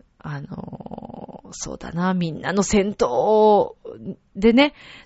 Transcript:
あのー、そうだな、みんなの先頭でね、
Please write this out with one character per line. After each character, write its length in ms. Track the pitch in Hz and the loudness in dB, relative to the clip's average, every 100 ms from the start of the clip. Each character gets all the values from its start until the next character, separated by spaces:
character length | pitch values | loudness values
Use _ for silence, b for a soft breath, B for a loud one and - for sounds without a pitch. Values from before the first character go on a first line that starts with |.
| _ _ | _ _
あ 220 | 151 143 | -12 -10
の 1040 | 147 175 - - - - - - - - - | -10 -12 -12 -14 -14 -14 -14 -16 -16 -18 -18
ー、 20 | |
そ 240 | - - | -14 -12
う 40 | 67 | -12
だ 120 | - | -10
な、 240 | 165 185 | -2 0
み 160 | 185 170 | 0 -2
ん 100 | 147 | -4
な 120 | 139 | -6
の 100 | 190 | -6
先 320 | 190 214 196 | 0 0 0
頭 840 | 202 220 123 175 214 214 208 - - - 110 - - _ 196 | 0 -2 0 2 6 6 6 2 -4 -18 -14 -14 -14 _ 2
で 160 | 220 | 4
ね、 220 | 233 294 B B B | 6 4 B B B